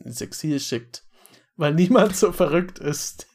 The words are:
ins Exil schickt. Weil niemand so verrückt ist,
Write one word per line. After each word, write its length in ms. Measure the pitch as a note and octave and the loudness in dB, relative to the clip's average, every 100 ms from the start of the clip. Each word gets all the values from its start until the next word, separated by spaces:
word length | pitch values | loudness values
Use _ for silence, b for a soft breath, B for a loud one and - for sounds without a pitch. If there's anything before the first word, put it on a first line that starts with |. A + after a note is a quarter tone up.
ins 160 | B2 B2 | -14 -12
Exil 400 | - - D#3 C#3 | -12 -8 -6 -4
schickt. 440 | - A#2 - - - b b b b - | -4 -8 -8 -18 -20 b b b b -4
Weil 180 | D3+ | 0
niemand 400 | D#3 F3+ B3 G#3 | 2 4 6 4
so 180 | - F#3+ | 2 0
verrückt 460 | - E3+ E3 F3+ - | 2 2 2 -2 -6
ist, 480 | D3 - - - - | -6 -6 -8 -14 -20